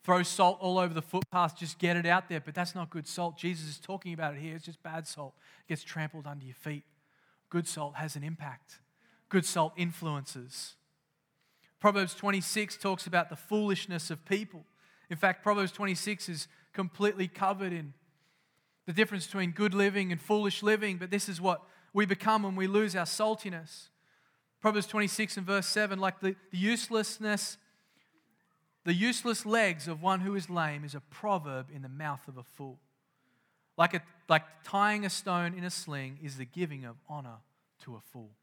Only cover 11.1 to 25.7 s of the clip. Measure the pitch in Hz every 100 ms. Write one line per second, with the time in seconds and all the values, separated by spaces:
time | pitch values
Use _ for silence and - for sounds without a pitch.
11.1 | _ _ _ _ _ _ _ 208 202 185
12.1 | - 202 196 170 214 208 - 202 185 -
13.1 | 175 165 151 - 214 208 190 - 170 -
14.1 | 156 - 196 214 170 - _ _ _ _
15.1 | 165 196 175 - 202 190 - 202 180 -
16.1 | 202 - 160 - _ _ - 185 - 202
17.1 | 196 185 - 196 196 190 175 151 139 _
18.1 | _ _ _ _ _ _ _ - 170 214
19.1 | 202 156 196 180 165 208 190 202 196 190
20.1 | 170 - 208 202 - 208 214 208 185 180
21.1 | 202 196 170 185 175 - - _ 196 208
22.1 | 196 214 220 202 190 190 202 214 180 165
23.1 | - 214 220 202 170 160 - - _ _
24.1 | _ _ _ _ _ 214 208 - 214 202
25.1 | - 208 - 180 196 180